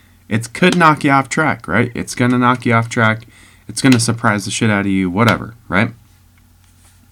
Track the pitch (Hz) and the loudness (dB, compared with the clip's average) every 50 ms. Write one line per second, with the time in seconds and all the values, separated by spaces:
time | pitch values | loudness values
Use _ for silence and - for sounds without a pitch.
0 | _ _ _ _ _ - 107 113 - - - - 180 180 180 180 170 156 151 - | _ _ _ _ _ -6 -6 -6 -6 -6 -4 0 0 2 4 4 4 4 4 2
1 | - 143 139 135 131 - - 160 156 139 101 - - - 82 110 120 120 - - | 2 2 2 2 0 -2 -2 -2 -2 -2 -2 -4 -4 -2 -2 0 0 -2 -4 -8
2 | 95 - - - 123 123 123 123 123 123 123 120 - 123 117 113 117 117 - 120 | -10 -8 -4 -2 0 0 2 2 2 2 2 0 0 0 0 0 0 -2 -2 0
3 | 113 110 110 113 - - - - - - - _ _ - 117 - - 135 127 117 | 2 0 0 -2 -6 -18 -20 -20 -20 -20 -20 _ _ -14 -6 0 2 2 2 2
4 | 117 120 117 113 - 113 104 101 95 110 - - 120 110 104 101 98 101 98 98 | 2 -2 -2 -2 0 0 0 -2 -4 -6 -4 -2 0 0 0 0 0 0 0 0
5 | 95 90 87 101 117 113 90 - - - - - _ - 82 95 110 117 - - | -2 -2 0 2 2 2 2 0 -4 -10 -14 -16 _ -4 -2 0 0 -2 -4 -12
6 | _ _ _ _ _ _ _ _ _ _ _ _ _ _ _ _ _ _ _ _ | _ _ _ _ _ _ _ _ _ _ _ _ _ _ _ _ _ _ _ _
7 | _ _ | _ _